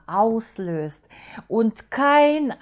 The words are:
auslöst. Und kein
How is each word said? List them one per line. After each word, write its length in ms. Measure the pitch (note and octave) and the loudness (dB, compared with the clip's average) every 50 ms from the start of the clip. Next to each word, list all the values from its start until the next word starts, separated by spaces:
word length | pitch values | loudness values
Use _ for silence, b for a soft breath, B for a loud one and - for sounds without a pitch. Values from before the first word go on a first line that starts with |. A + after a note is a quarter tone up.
| - | -12
auslöst. 1000 | - E3+ G3 G#3+ A3+ A3+ A3+ A3+ - - - F#3+ F3 E3 D#3 D3+ D3+ - - - B B B B B B B B - | -4 -2 0 0 2 0 -2 -4 -6 -10 -8 -8 -6 -6 -6 -6 -8 -10 -14 -18 B B B B B B B B -4
Und 420 | F#3+ A3+ A3 A3 - - - _ | -2 0 0 0 -2 -4 -10 _
kein 640 | - B3+ C#4 C#4+ C#4+ D4 D4 D4 D4+ D#4 D4+ B3 - - | -4 -2 2 4 4 6 6 4 4 2 -2 -4 -4 -4